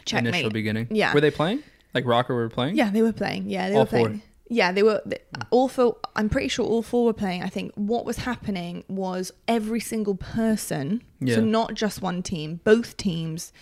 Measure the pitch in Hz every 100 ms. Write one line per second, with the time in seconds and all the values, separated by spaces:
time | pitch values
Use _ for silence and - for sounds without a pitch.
0 | - 214 120 175 117 110 107 110 117 214
1 | 165 147 147 147 160 269 - _ _ 123
2 | 120 117 127 120 113 - 131 233 220 214
3 | 226 214 190 185 190 190 185 208 220 226
4 | 220 214 - _ - 233 180 190 220 208
5 | 202 - - - - 247 262 262 240 -
6 | - - 214 277 269 - 214 233 220 240
7 | 233 220 196 180 180 196 190 - 208 233
8 | - 226 - - - 185 175 175 - 190
9 | 185 185 185 - - 233 214 226 - 220
10 | 208 190 - 226 226 214 - 156 139 233
11 | - - 127 220 220 220 226 220 214 -
12 | 185 180 180 170 151 170 220 226 233 -
13 | 202 165 165 160 - -